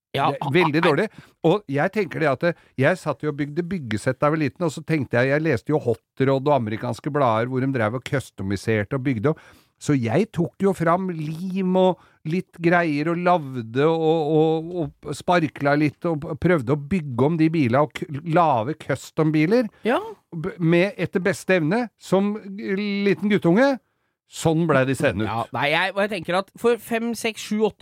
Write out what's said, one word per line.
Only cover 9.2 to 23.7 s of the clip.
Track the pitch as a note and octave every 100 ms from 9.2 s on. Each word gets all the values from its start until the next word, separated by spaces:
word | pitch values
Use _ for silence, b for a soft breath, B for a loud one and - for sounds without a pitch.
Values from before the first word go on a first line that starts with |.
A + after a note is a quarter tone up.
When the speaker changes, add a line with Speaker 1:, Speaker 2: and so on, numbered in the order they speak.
| C3+
Speaker 2:
opp. | D#3+ B B B B
Så | -
jeg | C#3+ A2+ C#3+ A3
tok | D#3+ E3+ -
jo | F#3+
fram | F3 E3 F3 F#3+
lim | D#3+ D3+ D#3+ F#3+ F#3+ F#3 F#3
og | F#3 E3+ b b
litt | D#3 F3+ - -
greier | E3+ F3 E3+ D3 D#3+
og | E3+
lavde | F3+ F3+ C3+ B2+ A2+ B2 D#3
og, | E3 D#3+ E3 D3
og, | D#3 D#3+ D#3+ D#3+ F3+ D3 -
og | D3
sparkla | C#3 - F3+ D3+ - C#3+ D3
litt | D3+ -
og | F3 D#3
p-, | D#3+ D3+ E3+
prøvde | E3+ A2+
å | D3+ C#3
bygge | G3 D3 A#2
om | C#3+ E3
de | D#3+
bilene | E3 B2 B2+ D3+
og |
k-, | - - C#3
lave | E3+ E3+ D#3+ B2 A#2
custom-biler | D3+ - C3+ - - D#3 D#3 D#3 A#3+ A3+ b
Speaker 1:
Ja. | G#3 D4+ A4 G4+ _
Speaker 2:
b-, | E3 E3+ -
med | E3 E3+ G3 F#3+
etter | E3 G3
beste | F#3 D#3+ - F#3
evne, | D3+ A3 A#3 _
som | - F#3 G3+ G#3
g-, | F#3+ G3 A3 G3 G#3 G3+
liten | G3+ F#3 G#3
guttunge. | G3+ E3+ G3 C#4